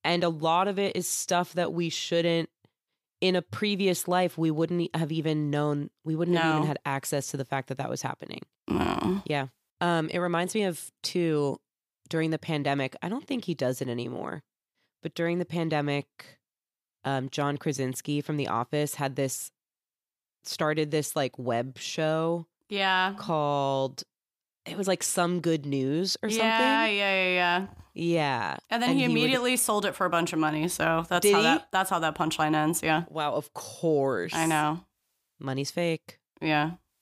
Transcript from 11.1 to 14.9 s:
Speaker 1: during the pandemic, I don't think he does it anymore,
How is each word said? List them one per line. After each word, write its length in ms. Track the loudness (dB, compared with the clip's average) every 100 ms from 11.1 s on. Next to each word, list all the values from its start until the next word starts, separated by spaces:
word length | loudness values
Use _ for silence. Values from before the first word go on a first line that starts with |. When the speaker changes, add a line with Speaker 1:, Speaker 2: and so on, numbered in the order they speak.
| 0 2 2 0 -2 _ _ _ _ -6
Speaker 1:
during 220 | -2 0
the 80 | -2
pandemic, 580 | -2 -2 0 0 -2 -4
I 80 | -6
don't 180 | -6 -6
think 180 | -6
he 100 | -4
does 260 | -2 -2 -2
it 80 | -4
anymore, 540 | -4 -6 -6 -8 -10 -14 _ _ _ _